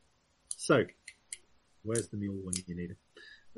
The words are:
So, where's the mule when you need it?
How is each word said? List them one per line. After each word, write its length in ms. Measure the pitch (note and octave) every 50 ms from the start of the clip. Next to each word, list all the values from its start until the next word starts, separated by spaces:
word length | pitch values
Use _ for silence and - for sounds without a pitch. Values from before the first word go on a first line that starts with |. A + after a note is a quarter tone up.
| _ _ _ _ _ _ _ _ _ - -
So, 300 | - - - E3 B2+ F#2+ - - _ - - - _ _ - - - - _ - - _ _ _ - -
where's 240 | A2 A2+ A#2 G#2+ -
the 80 | - G#2
mule 220 | G2+ G2+ G2 G2 F#2+
when 100 | F#2 F2+ F#2 - -
you 80 | F2
need 160 | F2 F2 F2
it? 60 | F2+ - _ _ - - - - - - - - -